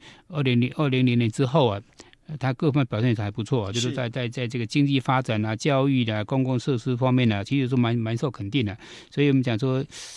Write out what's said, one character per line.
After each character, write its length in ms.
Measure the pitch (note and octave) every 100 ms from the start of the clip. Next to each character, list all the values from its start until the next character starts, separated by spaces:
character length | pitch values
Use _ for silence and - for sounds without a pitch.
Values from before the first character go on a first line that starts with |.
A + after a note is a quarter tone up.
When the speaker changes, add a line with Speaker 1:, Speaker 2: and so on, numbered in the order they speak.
| - - -
Speaker 1:
二 120 | D3
零 200 | C3 A#2+
零， 100 | A#2+ -
二 100 | D3
零 140 | C3
零 60 | B2+
零 100 | A#2+
年 100 | A2+
之 160 | - C3
后 220 | D#3 B2
啊， 140 | G2+ - - - - -
呃， 100 | D#3
他 160 | C3
各 180 | B2+ D#3+
方 80 | C#3+
面 80 | B2+
表 140 | G#2+
现 80 | B2
也 60 | A2
还 140 | G#2
不 140 | G2+
错 220 | A2 B2+ G2
啊， 60 |
就 100 | A#2
是 100 | B2
在， 140 | C3+ A#2+
Speaker 2:
是。 40 |
Speaker 1:
在， 180 | B2+ A#2+
在 180 | B2+ A#2+
这 100 | A#2+
个 80 | A2+
经 200 | D3 C#3+
济 120 | C#3
发 240 | - C3
展 220 | B2+ A2
啊、 100 | G#2+
教 360 | A2 D#3 C3+ C#3
育 200 | C3 A2+
啊、 140 | G#2+
公 180 | G#2+ C3+
共 160 | C3 B2+
设 200 | D3+ B2
施 180 | C3 B2
方 180 | B2+
面 160 | B2+ A#2+
啊， 140 | G2+
其 160 | F#2+ C#3
实 80 | B2+
都 80 | C3
蛮， 180 | A#2+ A#2
蛮 180 | A2+ A2+
受 160 | A#2
肯 180 | - G2+
定 160 | C#3 G#2
的。 120 | - - - -
所 120 | -
以 60 | C#3+
我 60 |
们 100 | C3+
讲 140 | B2 A2
说， 260 | C3 C3 C#3+ - -